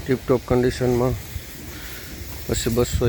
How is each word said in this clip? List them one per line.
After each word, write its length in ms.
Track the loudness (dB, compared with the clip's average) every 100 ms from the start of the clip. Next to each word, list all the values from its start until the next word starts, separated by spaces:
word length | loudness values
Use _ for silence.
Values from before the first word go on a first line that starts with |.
ટીપટોપ 380 | 2 0 4 2 4
કન્ડિશનમાં. 640 | 4 4 2 2 4 2 0 -4 -10 -10 -14 -14 -12 -12 -12 -12 -12 -10 -10 -4
પછી 280 | -2 0 2
બસો 280 | 2 2